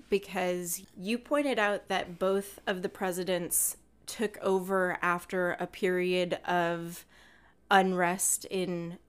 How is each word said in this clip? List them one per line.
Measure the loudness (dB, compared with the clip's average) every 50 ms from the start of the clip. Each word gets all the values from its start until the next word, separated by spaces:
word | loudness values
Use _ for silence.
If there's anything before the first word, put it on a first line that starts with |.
| -4 0
because | 0 0 0 -2 -4 -2 0 0 0 -2 -2 -4 -6 -6 -8 -12 -14
you | -8 -4 -2 -2 -2
pointed | -2 0 2 2 2 2 2 2
out | 2 2 2 0 -2 -2
that | -2 -2 -2 -4 -4 -2
both | 0 2 2 2 0 -4 -8 -8 -4 -4
of | -2 -2 -2
the | -6
presidents | -4 -4 -2 -2 -2 -2 -2 -2 0 -2 0 0 0 0 0 0 -2 -6 -12 _ _ _ -16
took | -12 -6 -4 -4 -4 -4 -2
over | 0 2 2 2 2 0 0 2 2 0 0 0 0
after | 0 0 0 -2 -4 -2 0 0 0 0 -2
a | -4
period | -6 -4 -2 0 2 2 2 2 2 2 2 2 0 -2 -4 -2
of | 0 0 2 2 2 0 -2 -4 -8 -10 -12 -14 -18 -20 -20 -20 -20 -20 -20 -20 -20 -20 _ _ 4
unrest | 6 6 6 6 4 2 2 2 2 0 0 0 0 0 -2
in | -4 -4 -2 -2 -2 -2 -4 -4 -6 -8 -10 -10